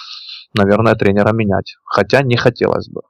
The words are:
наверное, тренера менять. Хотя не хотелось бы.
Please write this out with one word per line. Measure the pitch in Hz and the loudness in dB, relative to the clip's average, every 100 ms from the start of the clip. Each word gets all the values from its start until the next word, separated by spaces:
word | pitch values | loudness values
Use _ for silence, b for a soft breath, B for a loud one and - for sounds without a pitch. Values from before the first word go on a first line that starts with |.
| B B B B B | B B B B B
наверное, | - 98 104 113 | 0 2 2 2
тренера | 113 101 101 104 | 2 2 2 2
менять. | 113 107 95 92 - | 0 0 -2 -4 -16
Хотя | - - 101 127 | -4 -2 2 2
не | 135 120 | 2 0
хотелось | - 120 - - - | 0 0 -2 -2 -6
бы. | - - | -16 -18